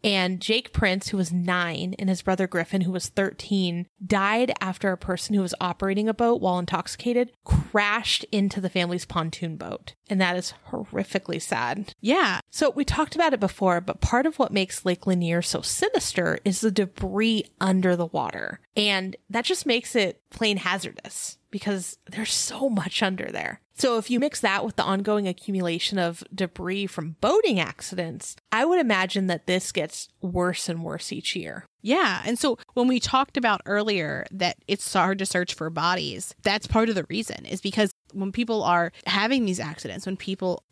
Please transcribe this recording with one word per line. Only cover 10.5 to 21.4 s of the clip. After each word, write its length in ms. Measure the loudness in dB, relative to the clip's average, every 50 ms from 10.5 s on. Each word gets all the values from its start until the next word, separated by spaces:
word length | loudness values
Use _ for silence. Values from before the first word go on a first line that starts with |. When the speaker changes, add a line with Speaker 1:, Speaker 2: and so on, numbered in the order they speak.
| -8 -12 -14 -8
Speaker 1:
horrifically 720 | -8 -8 -8 -6 -4 -4 -4 -2 -2 -4 -4 -4 -8 -6
sad. 520 | -4 -2 -2 0 0 -2 -2 -4 -6 -10 -10 -4
Speaker 2:
Yeah. 400 | 0 2 4 4 4 4 2 0 -4 _
Speaker 1:
So 200 | -2 2 2 2
we 160 | 2 2 0
talked 300 | 0 2 0 0 0 2
about 180 | 2 4 4 4
it 60 | 2
before, 420 | 2 0 0 2 2 2 2 2
but 200 | 0 -2 -4 0
part 240 | 0 2 4 4 2
of 140 | 2 2 2
what 140 | 0 2 2
makes 320 | 0 0 0 -2 -2 0
Lake 220 | 0 0 0 2 0
Lanier 340 | 2 2 2 2 2 0
so 200 | 0 0 -2 -2
sinister 800 | -2 -2 -2 0 0 2 2 0 0 0 -2 0 0 0 0 0 0
is 160 | -2 0 2
the 100 | 0 0
debris 720 | 2 2 0 -2 -2 -6 -6 -4 0 2 2 2 2 2 0 -4 _ -2
under 360 | 2 2 4 4 4 4 2
the 100 | 2 0
water. 560 | -2 -2 -4 -4 -4 -4 -6 -8 -8 -10 -12 _ _ -2 0
And 400 | 2 2 2 0 -2 -4 -8 -12 _ -4
that 140 | -4 -2 0
just 220 | 0 -2 -2 0
makes 300 | 0 0 0 0 0 0
it 260 | 2 2 2 0 _ _ _
plain 280 | -6 -2 0 0 0 0
hazardous 800 | 0 -2 -2 -2 -4 -8 -10 -12 -16 -14 -10 -10 -10 -10 -10 _